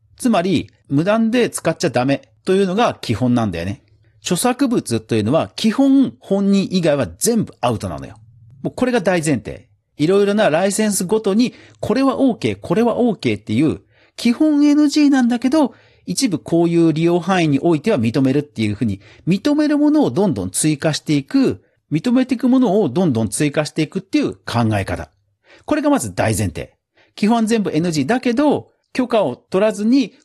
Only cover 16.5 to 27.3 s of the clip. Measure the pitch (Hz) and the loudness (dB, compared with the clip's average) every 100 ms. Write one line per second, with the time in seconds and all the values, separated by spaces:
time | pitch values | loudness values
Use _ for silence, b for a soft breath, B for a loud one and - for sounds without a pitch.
16.5 | 170 170 170 165 156 170 175 165 190 165 | 0 2 2 2 2 0 0 0 0 2
17.5 | 135 170 156 220 185 113 139 135 139 143 | 2 2 0 0 0 0 0 0 0 -2
18.5 | - 107 104 117 98 b b - 196 - | -4 -4 -2 -4 -4 b b -4 -2 0
19.5 | 294 302 294 294 302 202 127 202 110 92 | 0 0 2 2 2 2 0 0 -2 -6
20.5 | - 156 151 165 143 - 147 139 269 226 | -2 -2 0 -2 -4 -2 -2 0 0 0
21.5 | 98 _ _ - 151 247 247 254 247 254 | -2 _ _ -6 -4 0 0 0 0 2
22.5 | 262 247 196 180 131 185 113 107 - 151 | 2 2 2 0 0 0 0 -2 -2 -2
23.5 | 147 147 - 151 190 - 302 185 - - | -2 -4 -4 -4 -6 -4 -2 -2 -6 -4
24.5 | 120 113 104 95 82 - _ _ _ b | 0 0 0 -4 -8 -10 _ _ _ b
25.5 | b - 302 294 269 120 85 104 110 98 | b -4 -2 2 0 -2 -2 -2 0 -4
26.5 | 76 62 _ _ b b - 208 | -6 -14 _ _ b b -4 0